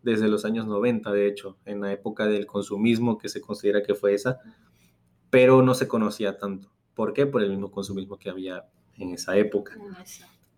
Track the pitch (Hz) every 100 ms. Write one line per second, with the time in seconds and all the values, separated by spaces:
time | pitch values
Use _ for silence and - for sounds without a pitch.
0 | 120 110 107 104 110 113 110 104 120 117
1 | 107 101 101 101 98 95 - 101 101 98
2 | 113 107 107 104 101 101 95 101 113 113
3 | 120 110 - - - 104 104 104 104 101
4 | 101 101 127 135 - - _ _ _ _
5 | _ _ _ 131 131 131 127 127 117 117
6 | 107 - 101 - 101 95 - _ _ -
7 | 110 - 139 131 104 98 98 - 95 95
8 | 98 98 101 92 92 90 - _ _ -
9 | 92 87 - 95 104 101 - 220 143 92
10 | - - - _ _